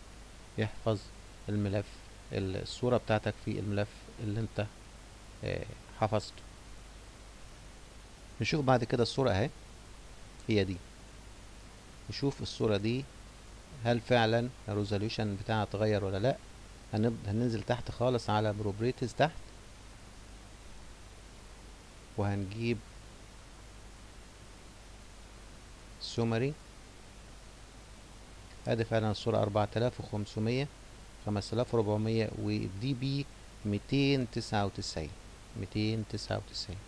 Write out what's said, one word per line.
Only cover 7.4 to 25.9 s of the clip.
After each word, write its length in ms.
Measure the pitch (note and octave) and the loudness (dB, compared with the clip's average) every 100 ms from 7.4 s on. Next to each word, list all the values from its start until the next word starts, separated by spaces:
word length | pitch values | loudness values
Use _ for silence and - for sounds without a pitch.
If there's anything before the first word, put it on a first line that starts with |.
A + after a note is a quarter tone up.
| - - - - - - - - - - | -16 -14 -16 -16 -16 -16 -16 -16 -12 -2
نشوف 240 | A2+ D#3+ C3 | 2 4 8
بعد 180 | B2+ | 8
كده 200 | A#2+ B2 | 8 6
الصورة 280 | A2+ - C3 | 6 6 6
اهي، 180 | F#2+ C3 - - - - - - - - - - | 6 4 0 -14 -16 -16 -14 -14 -14 -14 -6 4
هي 160 | G#2 | 4
دي. 140 | F#2+ F#2 - - - - - - - - - - - - - | 4 0 -8 -16 -16 -16 -16 -16 -16 -16 -16 -16 -16 -12 -8
نشوف 320 | G#2 C3+ - | 0 0 0
الصورة 360 | G2 - A#2 G2+ | -4 2 4 6
دي 260 | G#2+ B2 C3+ - - - - - - C#3 A#2 | 4 2 -2 -10 -16 -16 -16 -16 -14 -2 2
هل 140 | A#2+ | 4
فعلًا 500 | - A#2+ A2 A#2 A#2+ - - | 6 6 8 6 4 -2 -2
الريزوليوشن 680 | G#2 G2+ G2+ A2 - G#2+ G2 | 0 4 2 2 2 0 0
بتاعها 280 | G#2 A2 | 2 2
اتغير 400 | G#2 G2 A2 G#2 | 2 4 4 4
ولا 140 | G2 F#2+ | 4 4
لا. 180 | A#2+ C#3+ - - - - - | 4 2 -2 -14 -14 -14 -2
هنب-، 340 | A2 A#2 A2+ G2+ | 4 4 4 2
هننزل 360 | G#2+ B2 A2+ | 4 4 4
تحت 280 | G2+ A#2+ - | 2 0 0
خالص 380 | - B2 B2 - | 2 4 4 4
على 240 | G#2+ G#2+ | 4 4
properties 640 | G#2 G#2+ G#2 A#2+ - B2 - | 2 0 2 0 2 0 4
تحت، 160 | D3 - - - - - - - - - - - - - - - - - - - - - - - - - - - - - | 4 4 -10 -12 -16 -16 -16 -16 -16 -14 -14 -14 -16 -14 -14 -12 -12 -14 -16 -16 -16 -16 -14 -14 -14 -14 -16 -16 -8 -2
وهنجيب 600 | G2+ G2+ F#2+ G#2+ A#2 A2 - - - - - - - - - - - - - - - - - - - - - - - - - - - - - - - | 0 2 0 0 2 0 -2 -14 -16 -16 -16 -16 -16 -16 -16 -16 -16 -16 -16 -16 -16 -16 -16 -16 -16 -16 -16 -16 -16 -16 -16 -14 -14 -16 -16 -16 -14